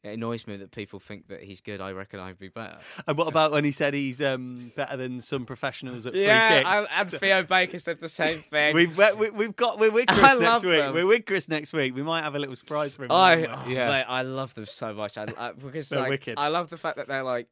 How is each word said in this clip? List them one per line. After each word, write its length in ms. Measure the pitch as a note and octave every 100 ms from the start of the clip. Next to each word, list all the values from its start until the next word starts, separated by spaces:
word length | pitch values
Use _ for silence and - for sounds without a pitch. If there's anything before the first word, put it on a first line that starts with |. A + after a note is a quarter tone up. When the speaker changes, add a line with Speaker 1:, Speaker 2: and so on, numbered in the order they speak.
Speaker 1:
It 60 | G#2
annoys 360 | A2+ A#2 A#2 -
me 120 | G2+
that 120 | G2
people 300 | - G2+ G2
think 280 | - G#2 -
that 120 | G2
he's 180 | G2 F#2
good. 220 | - G2+
I 100 | F#2+
reckon 260 | F#2+ G2 G2
I'd 180 | F#2 F2+
be 120 | G2
better." 280 | A2+ G#2+ D#2+ - - -
Speaker 2:
And 100 | D3
what 60 | D#3+
Speaker 1:
Yeah. 40 |
Speaker 2:
about 200 | D#3+ D#3
when 140 | D3 D3
he 60 |
said 240 | C#3 D3 C#3+
he's, 260 | C#3 B2+
um, 520 | C#3 C3 B2+ B2 A#2+ D3
better 200 | B2+ C3
than 240 | B2+ B2
some 260 | - C#3 A#2+
professionals 580 | B2+ C#3 - C3 B2 A#2+
at 80 |
free 80 | F3+
Speaker 1:
Yeah, 360 | G3+ A3 A3+ G#3+
Speaker 2:
kicks? 100 | E3
Speaker 1:
and, 180 | G#3 G#3 D#3+
and 140 | G3 D#3
Theo 220 | G3 F#3+
Baker 380 | E3+ F#3 F#3 F3
said 200 | - E3
the 80 | E3
same 340 | - D#3+ D#3+
thing. 320 | - D3+ D3+ D#3
Speaker 2:
We've, 200 | F3 D#3+ G#3 G#3
we, 140 | G#3+
we've 240 | G#3 A3 -
got, 240 | A#3+ G3+
we're 100 | A3
with 160 | A3 G#3
Speaker 1:
<laughs> 60 |
I 20 |
Speaker 2:
Chris 100 | G3+
Speaker 1:
love 160 | F3+ F3
Speaker 2:
next 240 | E3+ A#3 F3+
week. 160 | E3
Speaker 1:
them. 120 | C#3
Speaker 2:
We're 140 | D3+ F#3
with 180 | A#3 G#3+
Chris 220 | F#3+ -
next 240 | D#3 D3
week. 220 | D#3+ C3 B2+
We 80 |
might 180 | D3+ E3
have 140 | D3+ C#3+
a 40 |
little 160 | C#3 B2+
surprise 380 | - D3+ D3
for 120 | - B2+
him, 60 |
Speaker 1:
I, 260 | E3+ F#3 E3
Speaker 2:
mightn't 280 | D#3+ - B2
we? 60 |
Speaker 1:
oh, 20 | B2+
Speaker 3:
Yeah. 120 | A#2+
Speaker 1:
mate, 160 | C#3 A#2+
I 140 | B2+
love 320 | C3 C3 C3+
them 140 | - G#2
so 260 | - A2+
much. 240 | G#2+ G#2 -
I, 80 | G#2+ -
I, 160 | A#2
because, 360 | A2+ C3+ D3+ C#3+
Speaker 2:
They're 120 | C#3+
Speaker 1:
like, 80 | C3+
Speaker 2:
wicked. 240 | C#3 - A2+
Speaker 1:
I 120 | D3
love 200 | E3+ E3
the 80 | E3+
fact 200 | E3 -
that 100 | C#3+
they're 160 | C3+
like, 240 | C3 B2 A#2+